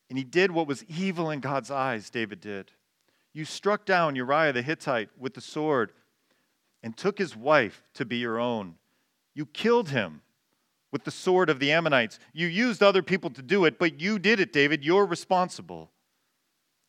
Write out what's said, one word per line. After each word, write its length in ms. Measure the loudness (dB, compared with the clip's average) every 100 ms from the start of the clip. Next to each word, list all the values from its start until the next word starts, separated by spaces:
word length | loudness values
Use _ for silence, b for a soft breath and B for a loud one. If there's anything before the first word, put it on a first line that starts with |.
| -10
and 80 | -8
he 80 |
did 260 | -4 0 2
what 160 | 0 -4
was 180 | -6
evil 460 | -10 -6 -4 -4 -4
in 100 | -4
God's 300 | -4 -6 -4
eyes, 380 | -4 -4 -4 -6
David 320 | -6 -6 -8
did. 320 | -12 -12 -14 _ _ _ _ _ _
"You 100 | -14
struck 400 | -12 -6 -2 -2
down 320 | 2 2 2 0
Uriah 380 | 0 2 2
the 80 | 2
Hittite 480 | -2 -4 -2 -2 -4 -8
with 160 | -12
the 80 | -12
sword 500 | -10 -4 0 0 0 _ _ _ _ _ _ _ _ _
and 140 | -16 -6
took 220 | -4 -2
his 180 | -6 -4
wife 460 | 2 4 2 -4 _
to 140 | -10 -6
be 100 | -4
your 240 | -4 -2
own. 380 | -2 -4 -6 -14 _ _ _ _ _
You 100 | -14
killed 460 | -12 -2 2 2 2
him 320 | -2 -4 -8 _ _ _ _ _ _ _
with 140 | -10
the 60 | -8
sword 400 | -6 2 4 4
of 80 | 2
the 140 | 2
Ammonites. 460 | 2 4 2 2 -4 b
You 140 | -6 -4
used 360 | 0 -2 4
other 200 | 6 6
people 260 | 2 -2 -4
to 120 | -10
do 240 | -2 4 4
it, 120 | 4
but 220 | -2 -2
you 180 | -4 0
did 220 | 2 2
it, 100 | 2
David. 320 | 2 2 2
You're 220 | 2 2
responsible." 880 | 2 -2 0 0 0 -6 -14 -16 -16 _ _ _ _ _ _ _ _ _